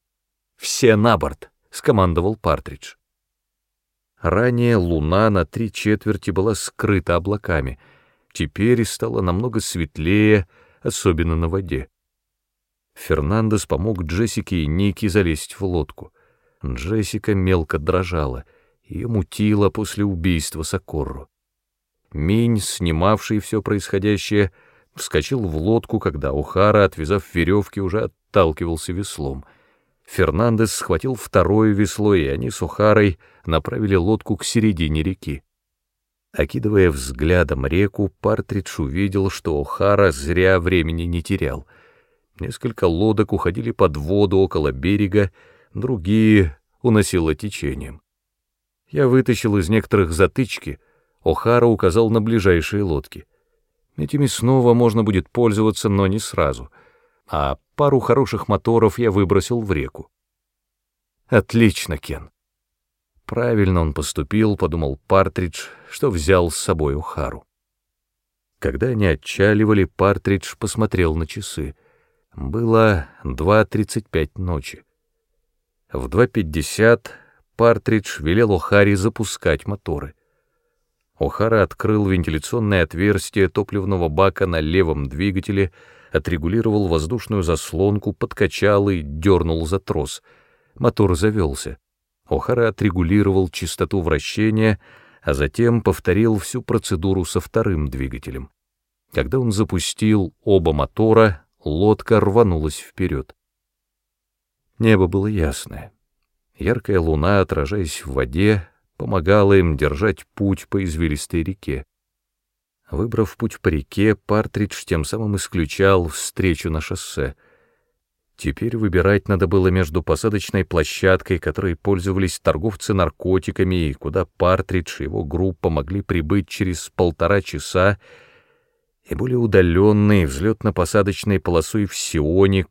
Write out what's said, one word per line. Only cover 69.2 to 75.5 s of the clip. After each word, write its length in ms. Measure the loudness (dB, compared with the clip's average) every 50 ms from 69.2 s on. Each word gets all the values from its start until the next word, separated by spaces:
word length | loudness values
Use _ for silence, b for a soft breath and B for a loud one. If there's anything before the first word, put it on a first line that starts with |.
| -4 -8 0 2 4 4 4 4 4 4 4 4 2
Партридж 680 | 0 _ 0 2 2 2 0 0 -2 -2 -2 -2 -8 -12 -8
посмотрел 560 | -8 -6 -2 -2 -2 -2 0 0 0 0 0
на 120 | -2 -4
часы. 480 | -6 -8 -12 -12 -12 -10 -8 -8 -10 -10 _ _ _ _ _ _ _ _ _ _ _ -14
Было 760 | -10 -8 -6 -4 -2 0 2 4 4 6 4 4 2 -2 B B B B
два 400 | -8 -6 -2 2 4 4 4 4
тридцать 440 | 2 0 -4 -2 -2 -4 -8 -8 -4
пять 280 | -2 -2 -2 -2 -6 -8
ночи. 460 | -6 -6 -6 -6 -8 -10 -18 -20 _ _ _ _ _ _ _ _ _ _ _ _ _ _